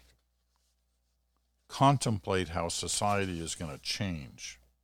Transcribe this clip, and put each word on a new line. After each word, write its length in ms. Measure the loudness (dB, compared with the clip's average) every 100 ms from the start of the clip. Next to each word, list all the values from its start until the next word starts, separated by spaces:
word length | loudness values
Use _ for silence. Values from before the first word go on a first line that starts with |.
| -20 _ _ _ _ _ _ _ _ _ _ _ _ _ _ _ -10
contemplate 840 | 4 6 6 2 -2 2 0 2
how 200 | -2 -2
society 720 | -2 -2 0 2 2 0 -2
is 140 | -6 -6
gonna 240 | -8 -8
change 800 | -6 -4 -2 -4 -8 -14 -14 -16 _ _